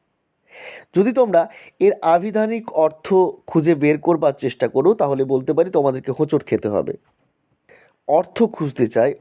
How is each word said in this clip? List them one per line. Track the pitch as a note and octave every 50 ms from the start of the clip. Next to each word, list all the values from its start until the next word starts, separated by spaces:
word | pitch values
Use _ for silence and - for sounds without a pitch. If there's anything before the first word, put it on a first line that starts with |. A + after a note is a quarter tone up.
| _ _ _ _ _ _ _ _ _ _ - - - - - - - _ -
যদি | F3 G3+ B3+
তোমরা | A3 C4+ B3 G#3+ F#3 - E3 - - - - - _ -
এর | F#3 G3+ - -
আভিধানিক | - E3 E3 F3 F#3 A3 F#3+ G#3+ A3 A3 A3+ A#3 A3+ - -
অর্থ | D#3 D#3 D#3 D#3 _ - - G3 F#3 F3+ D3 - - -
খুঁজে | - - E3 D3 E3+ E3
বের | C#3 D3 D3 D3+
করবার | D3 - E3+ E3+ D3+ D#3 C#3+ C3+
চেষ্টা | - C#3 B2 - - B2+
করো, | A2+ - C3 D3 F#3 A3+
তাহলে | G#3+ F3 C#3 C#3 C3 C3+
বলতে | C3 C3+ C3 C3 D#3+ D3
পারি | D#3 F3 F#3
তোমাদেরকে | F3+ D#3+ C#3 C#3 C3 C3 - -
হোঁচট | B2+ - D3+ D3 D#3+ C#3 -
খেতে | - A2+ G#2+ -
হবে। | G#2+ G#2 F2 C2+ - - - _ _ _ _ _ _ _ _ _ _ _ _ _ _ - _ _ _ _ _ -
অর্থ | - D3 E3+ F3+ - - - A#3
খুঁজতে | - - - D#3+ C#3 - - B2
চাই, | A2 - A2+ A#2+ C#3+ - -